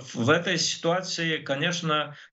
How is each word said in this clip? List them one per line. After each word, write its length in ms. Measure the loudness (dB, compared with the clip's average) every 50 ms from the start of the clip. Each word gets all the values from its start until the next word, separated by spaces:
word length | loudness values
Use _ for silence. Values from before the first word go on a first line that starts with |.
| -10 -10 -6
в 160 | 0 4 4
этой 280 | 4 4 4 2 0 0
ситуации, 800 | 0 0 -2 0 0 2 2 2 0 -4 -4 -2 -2 -2 -2 -2
конечно, 760 | -2 -4 -2 0 0 0 -2 -2 0 0 0 0 0 -2 -6 -14 -20 -20